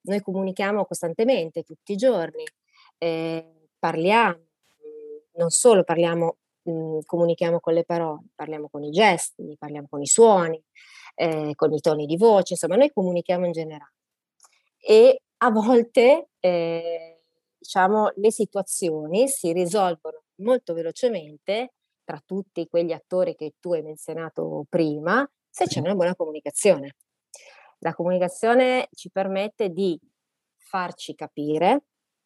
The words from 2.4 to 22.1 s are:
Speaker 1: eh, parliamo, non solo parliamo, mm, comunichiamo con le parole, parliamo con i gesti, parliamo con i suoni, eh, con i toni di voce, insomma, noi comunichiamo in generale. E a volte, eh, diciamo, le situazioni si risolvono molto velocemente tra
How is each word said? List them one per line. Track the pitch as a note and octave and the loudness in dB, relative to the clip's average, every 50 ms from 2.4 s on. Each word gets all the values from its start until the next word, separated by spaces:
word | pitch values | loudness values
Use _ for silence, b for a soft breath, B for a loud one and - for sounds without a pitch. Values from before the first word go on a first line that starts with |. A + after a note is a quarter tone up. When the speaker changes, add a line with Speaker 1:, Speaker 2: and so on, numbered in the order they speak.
| D#3 D3+ - _ b b b b b b b _ | -14 -16 -18 _ b b b b b b b _
Speaker 1:
eh, | - E3+ E3 D#3+ D#3+ E3 E3 E3 D#3+ D#3+ D#3+ _ _ _ _ _ | -4 -4 -4 -4 -4 -6 -6 -8 -10 -12 _ _ _ _ _ _
parliamo, | - E3+ E3 E3 D#3+ F3+ G#3 A3+ A#3 G3+ F3 E3 _ _ _ _ _ _ _ _ - - - A4+ A4+ A4+ - - - _ _ | -4 -4 -2 0 2 2 4 4 4 2 0 -4 _ _ _ _ _ _ _ _ -20 -18 -18 -16 -16 -16 -16 -18 -18 _ _
non | E3+ E3+ E3 | -4 -2 -2
solo | E3 - - B3 A3+ G3 E3+ | 0 2 6 6 6 6 4
parliamo, | - E3 D#3+ F3 E3+ E3+ E3+ E3 E3 E3 - _ _ _ _ _ F3 | 2 0 0 0 0 0 0 -2 -2 -4 -6 _ _ _ _ _ -8
mm, | E3 D#3+ D#3+ D#3+ D#3+ D#3 D#3 | -6 -6 -6 -6 -6 -8 -6
comunichiamo | - - E3+ E3+ E3+ E3+ - F3+ E3+ E3+ E3+ | -6 -2 0 0 0 0 0 0 -2 -2 -2
con | - - E3 | -2 0 0
le | E3 E3 | 0 0
parole, | - F3 E3+ E3 D#3+ D3+ D#3 - - _ | -2 -2 -2 -2 -4 -6 -8 -12 -20 _
parliamo | - D3+ D3+ D#3 D3+ D3+ D3 | -14 -12 -12 -10 -12 -12 -12
con | - D3 D3 | -12 -12 -10
i | D3 | -4
gesti, | D3+ F3 A3 G#3 F3+ D#3+ - - - - - D#3+ D3+ | 0 4 4 4 4 2 -2 -8 -12 -14 -16 -16 -14
parliamo | - - D3 D3 D3 C#3+ D3 | -14 -14 -12 -12 -12 -12 -10
con | - C#3+ C#3+ | -8 -8 -2
i | C#3+ | 0
suoni, | - - A3+ A3+ G#3 F#3 E3+ D#3+ D#3+ D#3+ - _ B B B B B B B B B | 4 6 8 8 8 6 2 0 -2 -6 -10 _ B B B B B B B B B
eh, | - - E3+ D#3+ D#3 D3+ D3+ D3 | -4 -2 -2 -2 -2 -4 -6 -2
con | - - D#3 D3+ | 0 0 0 0
i | D3+ | 0
toni | - E3+ D#3 D3+ D3+ | 0 0 0 0 -2
di | C#3+ D#3+ | -4 -2
voce, | E3+ G#3+ A#3 G#3+ G3 F3+ - F3+ | 2 4 6 6 4 2 0 -4
insomma, | - - D#3+ F3 | -6 -4 -2 2
noi | G#3+ C4+ D4 - | 4 4 4 2
comunichiamo | - F#3+ F3+ F3 F3 E3+ - F3+ F3 F3+ | 0 -2 -2 -2 -4 -2 -2 -2 -2 0
in | F3 E3+ | -2 -4
generale. | D#3+ D#3+ D#3 D#3 D3+ D3 _ _ _ _ _ _ _ _ _ _ _ b b b b b b _ _ | -4 -8 -8 -12 -16 -20 _ _ _ _ _ _ _ _ _ _ _ b b b b b b _ _
E | _ - G#3+ A3 A#3 C4+ - - - _ _ | _ 6 8 10 10 8 8 6 0 _ _
a | _ - B3+ A3 | _ 0 2 2
volte, | A3 G#3 A3 C4 A#3 A#3 A#3 - - A#3 B3 C#4+ E4 E4 - _ _ | 2 2 4 4 4 4 4 2 4 6 6 6 6 2 -4 _ _
eh, | - F3+ F3+ F3 E3+ E3 E3 E3 E3 E3+ E3+ E3 E3 E3 E3 E3 _ _ _ _ _ _ _ | 0 0 0 0 0 -2 -4 -4 -6 -6 -8 -8 -10 -14 -20 _ _ _ _ _ _ _ _
diciamo, | _ - - - G3+ F#3 F#3 G#3 G#3+ G#3+ G#3 - | _ -20 -6 0 2 2 2 4 2 2 0 0
le | - G3+ A3 A3 | 2 0 0 2
situazioni | - A3 - - G3+ F#3+ - - - - E3+ D#3 D#3 D3+ D3+ E3 G3+ B3+ C4+ | 2 -2 -4 -2 -6 -6 -6 -6 -4 -2 -2 -2 -4 -4 -4 0 0 0 0
si | C4+ - - E3+ E3 | 0 -4 -4 -2 -2
risolvono | F3+ F3+ E3+ E3+ G#3+ G3 F#3 F3 D#3+ - D#3+ - - _ _ _ - | 0 -2 0 0 0 0 0 -2 -4 -10 -14 -16 -16 _ _ _ -8
molto | F#3+ A3 B3+ B3 - - E3+ | -2 0 0 0 0 -4 -6
velocemente | E3 E3 E3 E3 - - B3 A3+ F#3 D#3 D3+ D3+ D3 _ - G3 A3 B3 B3 _ _ _ _ _ _ _ | -6 -6 -6 -6 -2 -2 -2 -2 -4 -8 -12 -18 -14 _ -6 -4 -4 -4 -8 _ _ _ _ _ _ _
tra | - | -14